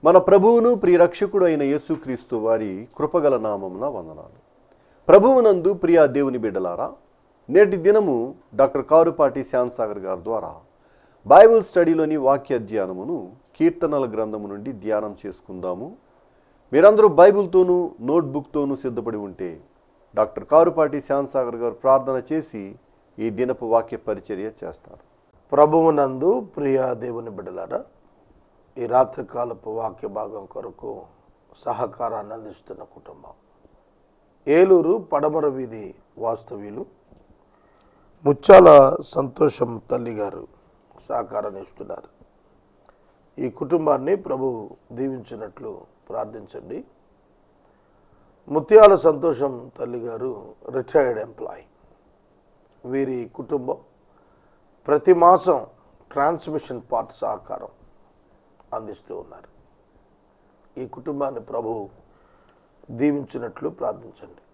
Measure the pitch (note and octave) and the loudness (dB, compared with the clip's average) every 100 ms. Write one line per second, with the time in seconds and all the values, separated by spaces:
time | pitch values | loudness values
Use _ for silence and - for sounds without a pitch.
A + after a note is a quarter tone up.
0 | D3 F3+ F#3 G3 G3+ A#3 A#3 A#3 F#3 F3 | 6 6 6 4 6 4 2 0 2 4
1 | F3 - G3+ G3+ F3+ D#3 C#3 D3 - D#3 | 4 2 -4 0 0 0 -2 -4 -4 -8
2 | C#3+ B2 - A#2+ A2 A2+ G#2+ F#2+ A#2 - | -6 -10 -8 -6 -2 -2 -2 -10 -14 -8
3 | D3+ F3 D3 B2+ G#2+ G#2 F#2+ F#2 C3+ A2+ | -4 0 0 0 -2 -6 -8 -8 -8 -8
4 | D#2+ D2+ - _ _ _ _ _ _ _ | -14 -20 -20 _ _ _ _ _ _ _
5 | - F#3 A3 C4 A3+ F#3+ E3+ G3+ E3+ E3+ | 6 6 8 4 4 2 0 -2 2 4
6 | D3 C3 C#3 B2 A2 F#2+ F2+ F2 B2+ - | 4 2 -2 -2 -4 -4 -6 -6 -8 -10
7 | _ _ _ _ - E3 G3+ F#3 E3+ G#3+ | _ _ _ _ 0 4 4 2 2 2
8 | G3+ B2 B2 C#3+ _ G#2 C3+ C#3 C3 D#3 | 2 -2 -4 -10 _ 0 0 0 2 4
9 | E3 D#3+ C#3+ C#3 C3 B2+ B2 B2 A2 G#2 | 4 2 -2 -2 -6 -4 -4 -4 -8 -6
10 | F#2+ F#2 F#2+ A2+ F2 D#2+ _ _ _ _ | -8 -8 -6 -8 -8 -18 _ _ _ _
11 | _ _ G#2 D#3 A3 A3+ G3 F#3 E3 D#3+ | _ _ 6 8 8 4 0 0 2 2
12 | D#3 D#3 C3+ C#3 - B2+ G#2 G#2+ F#2+ F#2 | -2 0 0 0 -2 -6 -4 -6 -6 -8
13 | A2 E3 F#2 A#2 _ _ E3 E3+ E3 D3 | -8 -10 -10 -20 _ _ -2 0 -4 -2
14 | B2+ G#2+ A2 G#2+ G#2 G2+ A#2 A2+ G2+ G#2+ | -4 -4 -6 -8 -12 -12 -14 -12 -6 -4
15 | G#2+ G2 G#2 F#2 _ F#2 F2+ F2+ C3+ A#3 | -6 -12 -16 -16 _ -12 -10 -10 -12 -18
16 | _ _ _ _ _ _ _ C#3 F#3+ G#3+ | _ _ _ _ _ _ _ 6 6 8
17 | G#3+ D3+ F#3 G3+ F#3+ F#3 F3+ F3+ F3 - | 4 8 6 6 2 2 2 0 -2 -8
18 | A#2+ D#3+ D3 C#3+ C#3 D3+ C#3 C3+ C3 A#2+ | -2 -2 -2 -8 -8 -6 -4 -6 -6 -8
19 | A2+ G#2+ G2+ F2 F#2 D#2+ _ _ _ _ | -8 -8 -12 -12 -12 -12 _ _ _ _
20 | _ - G#2+ - - D3+ E3+ E3+ D3+ C#3+ | _ -4 -4 -4 2 4 4 2 -2 -2
21 | - C#3+ C#3 C3+ B2 A#2 A#2+ A2+ C3+ C3+ | -4 -4 -4 -4 -6 -4 -6 -4 2 2
22 | D3 C3 A#2+ D#3 D3+ A2+ G2 A#2 _ _ | 2 -6 -4 -8 -8 -14 -16 -18 _ _
23 | _ - A2 G#2 B2+ B2+ A#2 A2+ A2+ A2+ | _ -8 -8 -4 -4 -4 0 0 -2 -10
24 | - B2 - G2 G#2+ A2 F2 - - - | -8 -10 -8 -10 -10 -12 -16 -16 -20 -20
25 | _ _ _ _ _ C#3 D3+ D#3+ E3 D3+ | _ _ _ _ _ 4 4 6 2 2
26 | C3+ C3 D#3+ A#3+ G3+ - C#3+ C3+ B2+ A#2 | 0 0 -2 -2 -4 -8 -2 -2 -2 -6
27 | B2 A#2 A#2 G2 F#2 F2+ - - - _ | -8 -10 -12 -14 -14 -12 -8 -8 -10 _
28 | _ _ _ _ _ _ _ - A#2 B2 | _ _ _ _ _ _ _ -12 -2 0
29 | C3 - A#2+ A#2+ A#2+ A2+ A2+ A2 A2+ F2+ | 0 -2 -14 -10 -10 -10 -12 -10 -10 -10
30 | G#2+ G2+ G#2+ G#2+ G2 - G#2 - A#2+ A2+ | -12 -10 -10 -14 -16 -16 -16 -16 -16 -16
31 | - _ _ _ _ - - A#2+ A#2+ - | -20 _ _ _ _ -16 -10 -8 -8 -8
32 | A#2 A2 G#2 A2+ G#2+ F#2 _ F#2+ - - | -10 -10 -12 -16 -18 -20 _ -20 -20 -20
33 | - F2+ - - _ _ _ _ _ _ | -20 -20 -20 -20 _ _ _ _ _ _
34 | _ _ _ _ - D#3 F#3+ F3+ D#3 G#3+ | _ _ _ _ 0 2 6 4 4 -2
35 | F3+ D3 D3+ D#3 D3+ C3 B2+ A2 G2 - | -2 -4 -2 -2 -4 -6 -12 -14 -18 -20
36 | _ - A2+ A2+ - A2 G#2 A2 G#3 _ | _ -10 -8 -8 -12 -16 -14 -14 -16 _
37 | _ _ _ _ _ _ _ _ _ _ | _ _ _ _ _ _ _ _ _ _
38 | _ _ C#3+ C#3+ - F#3+ F3+ D3 C3+ D3+ | _ _ -2 -2 8 8 10 8 8 2
39 | C#3+ - C3+ - D3+ - A#2+ A2+ - B2 | -6 -8 -8 -2 -2 -2 -6 -8 -8 -8
40 | A#2+ G#2+ G2+ - - _ _ _ _ _ | -8 -8 -10 -10 -18 _ _ _ _ _
41 | - B2 A2+ G#2 G#2 G2 G2 _ - F2 | -10 -10 -8 -10 -10 -12 -20 _ -18 -18
42 | - _ _ _ _ _ _ _ _ _ | -18 _ _ _ _ _ _ _ _ _
43 | _ _ _ - C3 - C#3 E3+ D#3 C#3 | _ _ _ -10 -10 -8 -4 -2 0 -2
44 | C3+ G3 - C3 C3 A#2 G#2+ - _ A#2+ | 0 -4 -4 -6 -6 -8 -14 -20 _ -8
45 | C3+ B2+ G#2 A2 G#2+ - A2 G2 - _ | -8 -8 -14 -16 -16 -16 -16 -16 -20 _
46 | _ A2+ A2 A2+ G2+ - - C#3+ C#4 _ | _ -12 -12 -14 -18 -20 -16 -16 -16 _
47 | _ _ _ _ _ _ _ _ _ _ | _ _ _ _ _ _ _ _ _ _
48 | _ _ _ _ - D3 D3+ G#3+ G#3 G3 | _ _ _ _ -6 -6 4 8 10 8
49 | E3 D3+ E3+ B2+ C#3 B2 A#2+ - A#2+ A#2+ | 2 0 -2 -2 -6 -8 -16 -14 -12 -10
50 | A#2 A2+ C3 A2 G2+ - - B2+ B2 D#3 | -10 -10 -10 -12 -16 -20 -10 -10 -2 0
51 | C3 A2 A2+ G#2+ A2 - _ _ _ _ | 0 -4 -10 -14 -16 -18 _ _ _ _
52 | _ _ _ _ _ _ _ _ B2 C3+ | _ _ _ _ _ _ _ _ -8 -6
53 | C3+ B2+ A#2 - B2+ D3 B2+ - _ _ | -6 -6 -10 -16 -8 -8 -6 -10 _ _
54 | _ _ _ _ _ _ _ _ - D3 | _ _ _ _ _ _ _ _ -2 0
55 | G#3 F3 E3+ F3+ F#3 C#3+ G#2+ _ _ _ | 4 6 8 6 4 -2 -4 _ _ _
56 | _ - C#3+ E3+ - D3+ - B2 - A#2+ | _ -2 -2 -2 -8 -10 -10 -16 -8 -8
57 | - - A2 G#2+ - F#2+ - _ _ _ | -8 -10 -10 -10 -12 -16 -16 _ _ _
58 | _ _ _ _ _ _ _ A#2 G#2+ G2 | _ _ _ _ _ _ _ -14 -14 -20
59 | _ F#2 F#2 - _ _ _ _ _ _ | _ -18 -18 -20 _ _ _ _ _ _
60 | _ _ _ _ _ _ _ - B2+ - | _ _ _ _ _ _ _ -18 -16 -14
61 | C3 C#3+ C#3 A#2+ G#2 A2 A2+ A2+ G2+ _ | -12 -8 -8 -8 -12 -10 -8 -10 -12 _
62 | _ _ _ _ _ _ _ _ _ A#2 | _ _ _ _ _ _ _ _ _ -4
63 | D3 C#3+ C3 C3+ A#2 - C#3+ E3+ A#2 - | -2 -2 -8 -12 -12 -10 -12 -8 -10 -10
64 | G#2+ - - - _ | -16 -20 -20 -20 _